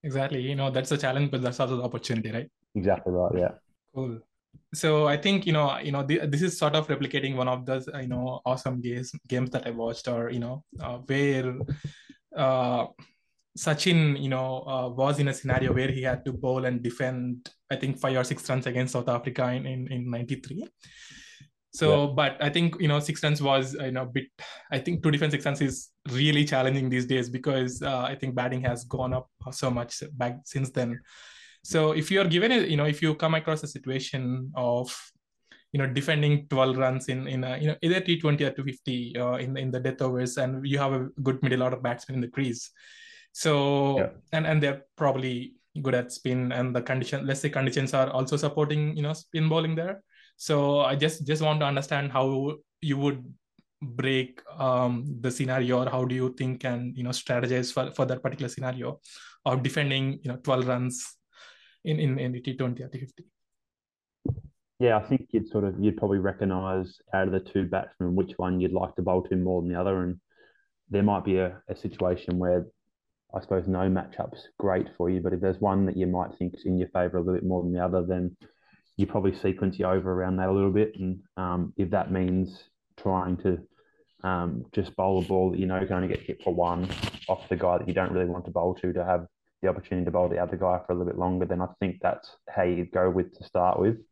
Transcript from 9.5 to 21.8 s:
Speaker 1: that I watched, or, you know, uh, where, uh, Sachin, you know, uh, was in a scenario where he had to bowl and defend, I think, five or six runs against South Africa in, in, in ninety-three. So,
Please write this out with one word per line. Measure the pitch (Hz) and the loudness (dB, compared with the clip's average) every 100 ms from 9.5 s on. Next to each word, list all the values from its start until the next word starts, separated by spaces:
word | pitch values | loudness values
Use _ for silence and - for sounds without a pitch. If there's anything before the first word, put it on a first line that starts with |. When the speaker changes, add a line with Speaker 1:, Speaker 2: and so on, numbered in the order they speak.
Speaker 1:
that | 127 123 | -2 -4
I | |
watched, | 117 117 117 - | -4 -4 -4 -4
or, | 120 117 | -4 -2
you | 123 | -4
know, | 120 135 _ - | -6 -8 _ -10
uh, | 135 123 | -10 -10
where, | 127 135 143 131 127 127 131 143 147 - - - _ 302 | -2 2 2 2 0 -4 -6 -6 -8 -14 -20 -20 _ 0
uh, | 131 131 123 123 - - - _ _ _ _ - | 2 2 2 0 -2 -8 -20 _ _ _ _ -4
Sachin, | - 151 185 170 151 139 | 0 2 4 6 6 2
you | 139 | 0
know, | 131 131 127 139 | -2 -2 -4 -4
uh, | 131 127 | -4 -2
was | 123 139 147 | 2 2 4
in | 139 | 2
a | |
scenario | 131 135 127 127 | 0 0 2 2
where | 120 131 | 2 2
he | 131 | 0
had | 131 123 135 | -2 -2 -4
to | |
bowl | 123 131 131 | -4 0 0
and | 127 123 | 0 -2
defend, | 120 120 127 127 123 123 - _ _ | -4 -2 -4 -2 -4 -6 -10 _ _
I | 131 | -4
think, | 139 135 | -2 -2
five | 135 127 | 0 2
or | |
six | 127 135 - | 0 -4 -2
runs | 131 131 | -2 0
against | 123 127 | 0 0
South | 123 123 | -2 -2
Africa | 120 127 123 123 | -2 -2 -2 -2
in, | 127 135 | -2 -4
in, | 127 127 | -6 -6
in | 127 123 | -6 -4
ninety-three. | 117 120 131 - 175 302 _ - - - - - - - _ _ | -6 -6 -8 -8 -12 -12 _ -20 -20 -20 -20 -20 -20 -20 _ _
So, | - | 0